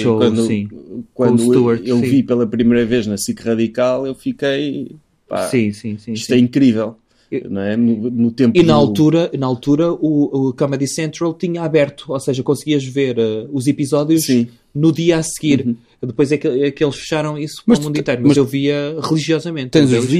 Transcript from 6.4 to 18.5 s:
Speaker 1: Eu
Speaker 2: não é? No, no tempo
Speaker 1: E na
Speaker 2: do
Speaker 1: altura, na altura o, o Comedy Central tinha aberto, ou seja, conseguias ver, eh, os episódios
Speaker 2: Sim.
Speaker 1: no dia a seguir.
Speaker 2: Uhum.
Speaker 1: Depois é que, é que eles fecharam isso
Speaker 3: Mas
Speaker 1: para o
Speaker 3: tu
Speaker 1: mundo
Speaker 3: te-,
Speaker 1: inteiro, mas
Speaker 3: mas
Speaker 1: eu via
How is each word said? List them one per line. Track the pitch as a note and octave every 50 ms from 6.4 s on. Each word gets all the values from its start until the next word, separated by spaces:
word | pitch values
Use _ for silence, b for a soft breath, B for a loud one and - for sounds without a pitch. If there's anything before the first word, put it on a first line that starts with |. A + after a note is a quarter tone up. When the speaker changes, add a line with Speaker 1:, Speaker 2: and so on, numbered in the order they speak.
| B2 B2 B2 D3 C#3 B2+ A2 A2 A2 A2 A2+ _ _ _ _ _ _ _
Speaker 1:
Eu | C3+ C#3 - -
Speaker 2:
não | G2 G2
é? | G2 G#2 G#2+
No, | A#2 A#2+ A#2 A#2 G#2+ G#2+ B2
no | B2 A#2 A#2 A#2
tempo | A#2 - C3 A#2 A2+
Speaker 1:
E | F3 E3
na | D#3+ D3+
Speaker 2:
do | D3
Speaker 1:
altura, | A2+ G#2+ G#2 B2 D3+ D#3 D#3 E3 F3 E3 -
na | C#3 C3+
altura | B2+ B2+ B2 - C#3+ D3 D3 E3+ E3+ E3+
o, | - D#3+ D#3 D3+ D3 C#3+ C3 - C3+ C3+ C3+
o | B2
Comedy | - D#3 C#3 C#3 C3+ C#3
Central | C3 - - D#3+ D#3 D3+ - E3+ E3 D#3+
tinha | E3 - F3 E3+ E3+ E3
aberto, | D#3 D#3 D#3 C#3+ C#3+ - - - C#3+ C#3
ou | C3+
seja, | - D3 C3 B2+ A2+
conseguias | - C#3+ B2 - D#3+ D#3 C#3+ C3
ver, | C3 B2 C#3 C#3 B2+ A#2+ A#2
eh, | A2+ A2 G#2+ A2 A2+ C#3 C#3+
os | C3+ A#2+
episódios | C#3+ C#3+ - D3 B2+ D3+ C#3+ D3 D3 E3 D#3+ D3+
Speaker 2:
Sim. | - B2+ A#2+ A#2 A#2+ b b b b -
Speaker 1:
no | C#3+ D#3 D#3+ D3+
dia | - E3 E3+ E3 D#3+
a | D#3
seguir. | - - - - D3+ C3+ A#2 G#2
Speaker 2:
Uhum. | A#2+ A#2 b b b b b b
Speaker 1:
Depois | B2+ A2 - D3 C#3+
é | D#3
que, | D3+ -
é | D#3+ A#2+ C3+ C#3+ C#3+
que | C#3 - D#3+
eles | C#3+ B2
fecharam | - - - D#3+ D#3 D3+ D#3 D3+
isso | D3 D3+ D3+ - - -
Speaker 3:
Mas | A3 A#3+ -
Speaker 1:
para |
o | D3
Speaker 3:
tu | D3+
Speaker 1:
mundo | D3
Speaker 3:
te-, | D3 -
Speaker 1:
inteiro, | D#3 C3 B2 A#2+
mas | C#3+
Speaker 3:
mas | C#3+
Speaker 1:
eu | C#3+ C3+
via | A#2+